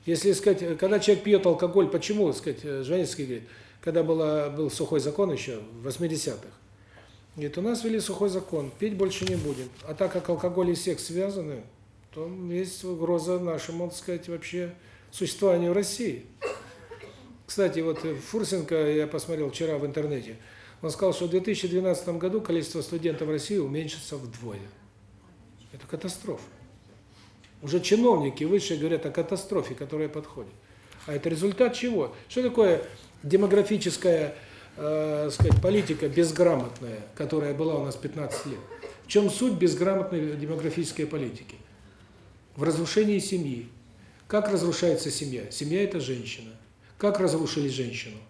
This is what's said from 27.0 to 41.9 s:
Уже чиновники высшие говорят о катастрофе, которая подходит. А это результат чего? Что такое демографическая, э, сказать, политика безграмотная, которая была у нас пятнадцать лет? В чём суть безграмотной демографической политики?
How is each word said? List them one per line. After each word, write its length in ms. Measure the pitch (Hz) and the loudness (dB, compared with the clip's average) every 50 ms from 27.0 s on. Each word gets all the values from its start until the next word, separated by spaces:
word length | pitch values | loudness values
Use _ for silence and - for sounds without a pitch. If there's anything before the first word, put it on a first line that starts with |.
| - - - - - - - - - - - - - | -20 -20 -20 -20 -20 -20 -20 -20 -20 -20 -20 -14 -6
Уже 180 | 143 143 180 | 0 0 0
чиновники 640 | 175 - 202 220 240 247 214 165 143 139 131 - 151 | 4 4 4 6 8 6 6 6 4 0 -2 -2 0
высшие 340 | 156 190 202 - - 170 147 | 2 2 2 2 0 -2 0
говорят 280 | 147 160 165 151 - | 0 0 0 0 -2
о 40 | 151 | -2
катастрофе, 640 | 135 - 165 165 196 180 - - 208 185 127 - 131 | -2 -2 -2 0 -2 -4 -4 -2 -2 -2 -2 -2 -6
которая 340 | 117 143 135 156 151 156 147 | -10 -8 -6 -4 -4 -4 -4
подходит. 440 | 147 151 151 - - 139 113 98 - - - - - - - - - - - | -6 -10 -12 -10 -14 -14 -14 -14 -16 -20 -20 -20 -20 -20 -20 -20 -20 -18 -10
А 80 | - 151 | -6 -6
это 160 | 143 - 165 | -2 -2 -2
результат 440 | 165 151 175 202 190 - 254 240 240 | -2 0 0 -2 4 4 4 2 4
чего? 400 | - 240 247 233 190 143 120 - - - - | 0 -2 -2 0 0 -2 -2 -4 -12 -18 -6
Что 140 | - 254 254 | -2 0 0
такое 400 | 240 240 233 220 190 170 151 - - - - - - - - - | 2 4 6 6 6 6 4 2 -6 -12 -18 -20 -20 -20 -12 -4
демографическая, 1120 | 143 156 190 202 196 190 202 202 202 214 196 - 180 - - - 185 170 160 151 143 - - - - - - - - - | 2 4 4 6 6 6 6 6 4 2 0 0 -2 -4 2 4 4 4 4 2 -2 -6 -10 -16 -20 -20 -20 -20 -20 -14
э, 540 | - 151 151 156 156 151 156 151 147 151 151 139 | -6 -4 -2 0 0 0 0 0 -2 -2 -2 2
сказать, 300 | - - 165 156 - - | 4 6 6 6 6 6
политика 460 | 180 202 208 196 - 160 - - 139 | 6 4 4 4 2 0 0 0 0
безграмотная, 920 | 135 165 170 160 156 - 180 175 160 131 120 120 - - 127 117 110 107 104 - - | 4 4 4 4 6 6 6 6 6 4 0 -4 -8 -10 -10 -10 -10 -10 -12 -14 -10
которая 400 | - 151 135 160 151 147 143 143 | -8 -6 -2 -2 0 0 -2 -2
была 220 | 139 160 165 156 | -2 0 0 0
у 80 | 143 139 | 0 -2
нас 120 | 139 123 | -4 -6
пятнадцать 480 | - - 147 151 151 147 131 - - - | -6 -8 -8 -8 -6 -6 -6 -6 -6 -8
лет? 140 | 147 131 101 - - - - - - - - - | -8 -10 -10 -12 -16 -18 -16 -16 -16 -16 -18 -12
В 40 | - | 4
чём 220 | - 208 208 190 | 4 6 6 6
суть 240 | - - 247 254 208 | 2 2 0 0 2
безграмотной 840 | 170 180 170 147 - 175 190 196 190 185 190 180 165 151 151 147 | 4 4 4 4 4 2 2 2 2 0 0 -2 -2 -2 -2 -4
демографической 720 | 147 147 151 160 156 156 165 156 170 165 139 - - 151 | -4 -4 -4 -4 -2 -2 -2 -2 -2 -4 -4 -2 -4 -4
политики? 500 | 147 160 151 135 117 104 - - - - - - - - - - - | -4 -2 -4 -4 -6 -8 -10 -14 -16 -20 -20 -20 -20 -20 -20 -20 -20